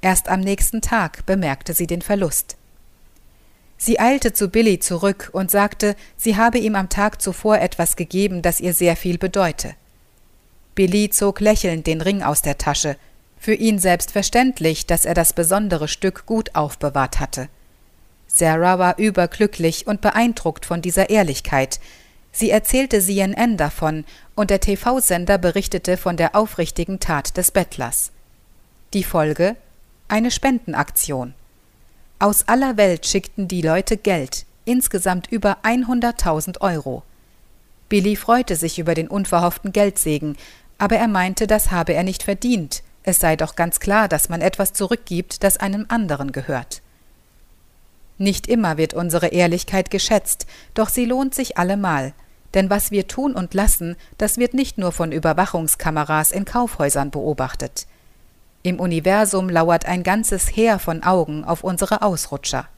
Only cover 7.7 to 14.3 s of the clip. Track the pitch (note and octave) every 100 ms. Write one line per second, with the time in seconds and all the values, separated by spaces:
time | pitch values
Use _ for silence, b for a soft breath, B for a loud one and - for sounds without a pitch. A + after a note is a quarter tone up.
7.7 | - E3 - E3+ F3+ G3+ F3+ E3+ E3 F3
8.7 | E3+ F3 E3 F3+ F3 F#3+ F#3+ F3+ D3+ -
9.7 | - _ _ _ _ _ _ _ _ _
10.7 | - F#3 G3+ G#3 - G3+ F#3+ G#3 G#3+ F#3+
11.7 | E3 D#3 D#3+ D#3+ G3+ - D3 - C#3 -
12.7 | C#3 D#3 C3+ b b _ _ - G#3+ A3
13.7 | G#3 F#3 F3+ - G#3 G3